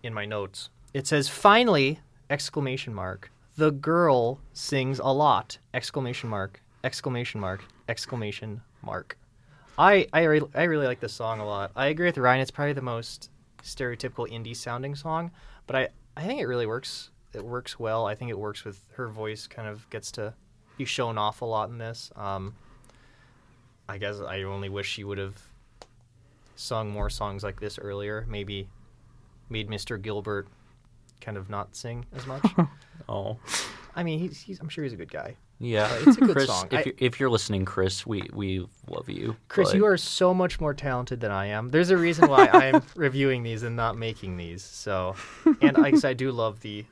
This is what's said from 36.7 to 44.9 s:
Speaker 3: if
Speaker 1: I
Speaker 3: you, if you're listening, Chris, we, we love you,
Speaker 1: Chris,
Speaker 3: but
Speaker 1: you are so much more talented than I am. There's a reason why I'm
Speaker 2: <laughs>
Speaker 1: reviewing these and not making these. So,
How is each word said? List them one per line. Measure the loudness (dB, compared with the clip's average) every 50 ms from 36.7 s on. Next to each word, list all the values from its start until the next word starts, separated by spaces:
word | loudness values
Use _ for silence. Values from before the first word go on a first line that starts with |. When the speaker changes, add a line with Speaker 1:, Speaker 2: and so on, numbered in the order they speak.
Speaker 3:
if | 0 0
Speaker 1:
I | 0
Speaker 3:
you, | 0 -2 0
if | 0 0 2 2
you're | 2 2
listening, | 2 2 2 0 0 0 0
Chris, | 0 0 2 2 2 0 -4 -6
we, | -4 -4 -4 -6 -6
we | -6 -6 -4 -2 -2 -4 -4 -8 _ _ -16
love | -10 -10 -10 -8 -8
you, | -8 -6 -6 -6 -8 -8 _ _
Speaker 1:
Chris, | 2 4 4 6
Speaker 3:
but | 6
Speaker 1:
you | 6 6
are | 6 4
so | 2 0 -4 0 4 4 4 4
much | 4 0 0 -2 -2
more | -2 -4 -4
talented | -4 -4 -4 -2 -2 -4 -6 -6 -4
than | -4 -2
I | -2 -2 -2
am. | -2 -4 -4 -4 2
There's | 4 4 6 6
a | 6
reason | 6 6 2 6 6 6 8
why | 10 8 8
I'm | 10 10 8 8 8 4 4 2 0
Speaker 2:
<laughs> | -4
Speaker 1:
reviewing | 0 0 0 2 2 2 2 2 0 -2
these | -4 -4 -4 -4
and | -4 -2
not | 0 0 -2 -2
making | -2 -4 -6 -6 -6 -8 -8 -6
these. | -6 -8 -10 -10 -14 -14
So, | -16 -16 -10 -6 -2